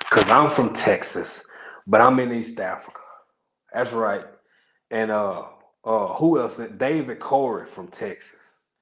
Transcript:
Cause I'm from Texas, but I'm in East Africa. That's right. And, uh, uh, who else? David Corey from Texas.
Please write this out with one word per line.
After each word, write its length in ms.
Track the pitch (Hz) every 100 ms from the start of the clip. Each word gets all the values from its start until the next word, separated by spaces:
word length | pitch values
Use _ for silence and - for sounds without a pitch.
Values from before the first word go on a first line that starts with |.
| -
Cause 200 | - -
I'm 200 | 120 143
from 240 | - 117
Texas, 720 | - - 95 - 90 82 - - - - - -
but 160 | 107
I'm 180 | 123 131
in 120 | 123
East 280 | 117 110 -
Africa. 420 | 95 92 - - - - _ _ _ _ _
That's 200 | 117 120
right. 320 | 117 110 101 - - _ _ _ _ -
And, 220 | 113 110
uh, 360 | 107 101 85 - - _ _
uh, 300 | 113 110 95
who 260 | - 160 156
else? 180 | 117 -
David 600 | 117 101 131 160 127 113
Corey 460 | - 139 135 101 82
from 220 | - 90
Texas. 680 | - 107 - - - - _ _ _